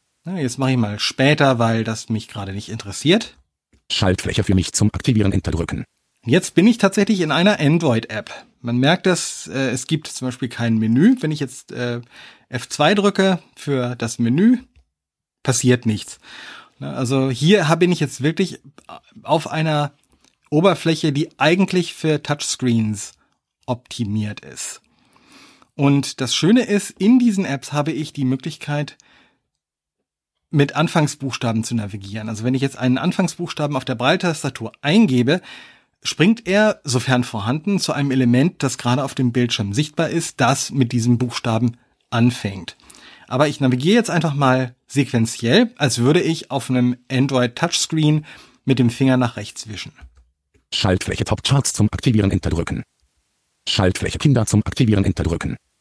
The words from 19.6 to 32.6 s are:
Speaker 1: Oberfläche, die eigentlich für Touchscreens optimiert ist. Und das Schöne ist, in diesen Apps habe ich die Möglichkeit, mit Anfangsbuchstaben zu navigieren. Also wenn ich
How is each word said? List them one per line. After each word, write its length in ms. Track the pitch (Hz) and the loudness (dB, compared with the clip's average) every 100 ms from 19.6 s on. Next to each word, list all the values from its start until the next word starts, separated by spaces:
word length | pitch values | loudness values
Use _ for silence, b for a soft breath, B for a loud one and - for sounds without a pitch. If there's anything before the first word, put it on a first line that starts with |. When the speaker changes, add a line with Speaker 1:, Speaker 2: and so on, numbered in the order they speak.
| 160 151 147 _ _ _ _ _ - | -2 0 -2 _ _ _ _ _ -2
Speaker 1:
Oberfläche, 600 | 151 190 170 165 160 160 | 2 4 2 0 0 0
die 280 | 139 160 - | -2 -4 2
eigentlich 560 | 147 180 185 185 170 | 2 4 2 0 -2
für 280 | - 160 151 | -4 -2 -2
Touchscreens 920 | - 147 - - 127 117 110 104 - _ _ _ _ _ | -2 -6 -4 -2 0 2 0 -4 -10 _ _ _ _ _
optimiert 760 | - 120 - - 107 104 104 101 | -8 -8 -8 -8 -4 -2 -4 -8
ist. 420 | - 65 - - _ b b b b b b b b | -16 -14 -14 -14 _ b b b b b b b b
Und 460 | - 143 143 - - | -2 2 2 0 -6
das 140 | 127 | -4
Schöne 300 | - 156 247 | 0 4 4
ist, 260 | 220 202 - | 2 -2 -4
in 280 | - 196 254 | -2 4 4
diesen 280 | 240 196 185 | 4 0 -2
Apps 260 | 135 - | -4 -6
habe 200 | 147 147 | -4 -2
ich 200 | 143 151 | -4 -6
die 140 | - 131 | -4 -2
Möglichkeit, 720 | 135 165 - - 147 143 - b b b b b _ _ _ _ _ _ _ _ _ - | -2 -6 -10 -6 -4 -6 -10 b b b b b _ _ _ _ _ _ _ _ _ -2
mit 240 | 151 143 | 2 2
Anfangsbuchstaben 880 | 143 165 170 147 - 135 - 120 113 | 2 0 2 0 -2 -8 -4 -2 -2
zu 100 | 110 | -2
navigieren. 540 | 120 104 98 98 110 110 | -4 -4 -10 -10 -10 -8
Also 160 | 104 | -6
wenn 100 | 120 | -2
ich 80 | 131 | -2